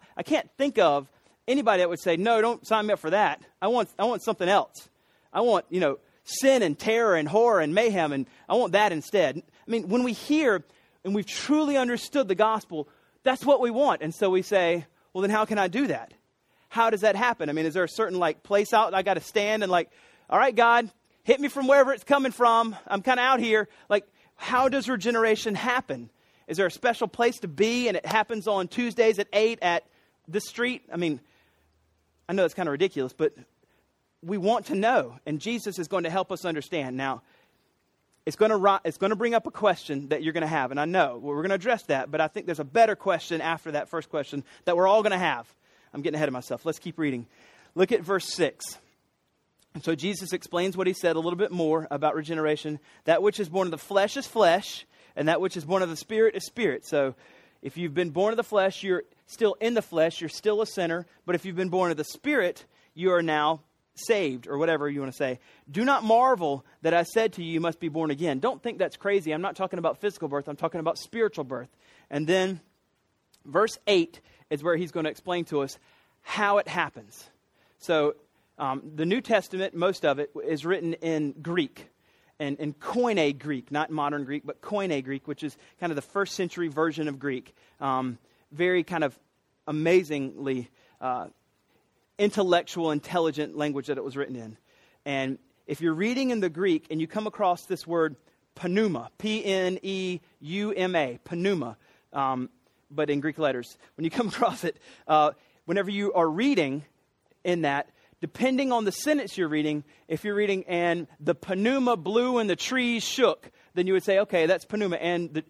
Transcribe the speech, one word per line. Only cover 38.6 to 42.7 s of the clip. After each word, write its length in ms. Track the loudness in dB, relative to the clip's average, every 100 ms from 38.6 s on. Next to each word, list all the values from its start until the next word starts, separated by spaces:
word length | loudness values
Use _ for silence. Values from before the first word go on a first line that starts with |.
| 4 4
it's 140 | 0 -2
gonna 180 | -2 0
bring 180 | 0
up 120 | 0 -2
a 40 |
question 580 | 0 2 2 -2 -6 -4
that 140 | -4
you're 100 | -2
gonna 140 | -2 -2
have. 240 | -2 -2
And 80 | -2
I 60 |
know, 340 | 0 2 2 0
well, 140 | -6
we're 80 | -4
gonna 120 | -2
address 300 | -2 0 -2
that, 260 | 0 -2 0
but 100 | 0
I 80 | 0
think 180 | -2 -6
there's 140 | -6
a 40 |
better 320 | 0